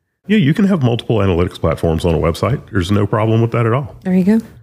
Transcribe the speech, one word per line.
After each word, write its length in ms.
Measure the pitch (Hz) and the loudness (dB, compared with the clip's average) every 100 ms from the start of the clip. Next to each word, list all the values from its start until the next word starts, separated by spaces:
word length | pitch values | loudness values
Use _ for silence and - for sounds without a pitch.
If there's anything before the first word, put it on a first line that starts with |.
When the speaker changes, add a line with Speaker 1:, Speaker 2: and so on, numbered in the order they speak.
| _ _ - | _ _ -2
Speaker 1:
Yeah, 100 | 214 | 0
you 160 | 143 | 2
can 120 | 160 196 | 2 0
have 160 | 190 | 2
multiple 360 | 120 120 - 110 | 0 -2 -2 0
analytics 420 | 98 85 90 - | 2 2 -2 -2
platforms 460 | 85 78 85 78 87 | -4 -2 -2 0 0
on 100 | 78 | 0
a 20 | |
website. 520 | 80 - 104 139 - | 0 -2 -4 -4 -4
There's 200 | 101 87 | -4 0
no 140 | 101 101 | 0 0
problem 360 | 113 110 113 | 0 0 2
with 100 | 113 | 0
that 140 | 117 117 | 0 0
at 80 | |
all. 220 | 117 143 - | -2 -4 -8
Speaker 2:
There 100 | 190 185 | -2 0
you 80 | |
go. 160 | 185 226 - - | 2 0 -2 -12